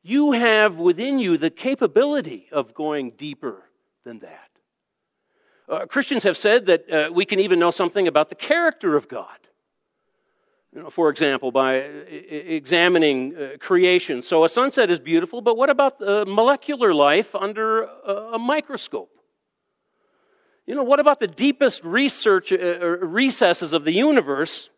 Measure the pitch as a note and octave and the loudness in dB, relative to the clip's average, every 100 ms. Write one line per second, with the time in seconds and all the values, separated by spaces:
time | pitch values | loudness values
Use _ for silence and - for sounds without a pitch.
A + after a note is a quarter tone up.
0 | E3+ C4+ D4 A#3+ A#3+ G#3+ G#3+ E3 F3 E3+ | -2 0 2 2 2 4 2 2 0 0
1 | B3+ C#4 G3 D#3+ D#3+ - B3+ C4+ A3 G#3 | -2 -2 0 0 0 -2 -4 -2 0 2
2 | C#4+ D4 D#3+ A2 _ D3+ A#2 - D3+ D3 | 2 -2 -6 -14 _ -6 -6 -8 -6 -4
3 | B2+ A2 D3+ C#3 C3 G2 _ _ _ _ | -8 _ -14 -10 -12 -12 _ _ _ _
4 | A#2+ A2+ - - _ _ _ _ _ _ | -20 -18 -20 -20 _ _ _ _ _ _
5 | _ _ _ _ _ _ - D3+ - C#4 | _ _ _ _ _ _ -10 -10 -4 -4
6 | - C#4 - - G#3 A#3+ F#3 E3 - D#3+ | -2 0 0 0 2 2 2 0 2 -2
7 | D3+ E3+ G3 G3 F3 F3+ E3+ E3 F3+ G3+ | 0 -2 -2 0 2 2 2 0 -2 0
8 | F3+ D3 D3+ - - D#4+ E4 - F#3 D3 | 0 2 0 -6 -2 0 0 -2 -2 -2
9 | - A#2 - - _ _ _ _ _ _ | -2 -16 -16 -20 _ _ _ _ _ _
10 | _ _ _ _ _ _ _ - D#3+ - | _ _ _ _ _ _ _ -20 -12 0
11 | D#3+ C#3 D3 C3 C3 B2+ C3 C3 C#3+ D3 | 0 2 -2 0 -2 0 0 -2 -4 -16
12 | E3 D3+ - D3+ E3 D#3+ C#3 F3 F3 F3 | -18 -20 -14 -14 -8 -8 -2 2 4 4
13 | D3+ C3+ C3 E3 C3+ D3 - F3+ F3+ F3+ | 2 0 -4 -10 -14 -14 -2 2 4 2
14 | - B2+ - E3 E3 A#3 C4+ - G3+ F3 | 0 -8 0 2 2 2 0 0 0 0
15 | D#3 E3 E3+ A#3+ A3+ A3+ C#4 C#4 C#4 - | 0 -2 -2 -4 -2 0 2 2 0 -2
16 | G3+ G#3 G3 G#3 A#3+ C#4 - C#4 A3+ D3+ | -2 -2 0 2 2 2 -4 0 2 4
17 | C#3+ E3 G#3+ G3+ G3 G#3 A3 A3 A3 - | 4 4 0 -6 -6 -4 -2 -2 -4 -10
18 | - G3+ A3 A3+ A#3+ D4+ D4+ C4+ - A2+ | -8 -8 -6 -6 -2 -4 -4 -14 -10 -12
19 | F2+ _ _ _ _ _ _ _ _ _ | -12 _ _ _ _ _ _ _ _ _
20 | _ _ _ _ _ _ - C#4+ B3 C#4+ | _ _ _ _ _ _ -10 -4 2 4
21 | D4 C#4 G3+ - C4+ C4 C4 - E3 G#3+ | 4 2 -2 0 0 2 0 0 -4 0
22 | C#4 - G#3+ F#3+ - F#3 F3+ F3 F3 F3 | 0 0 2 2 2 -2 0 -2 -2 -2
23 | F3 G3 C4+ - G#3+ - E3 D#3+ D3 F3+ | -4 0 0 2 2 2 -2 -2 0 2
24 | D4 C#4 C#3+ C#3 E3 - - | 2 2 0 -4 -4 -6 -14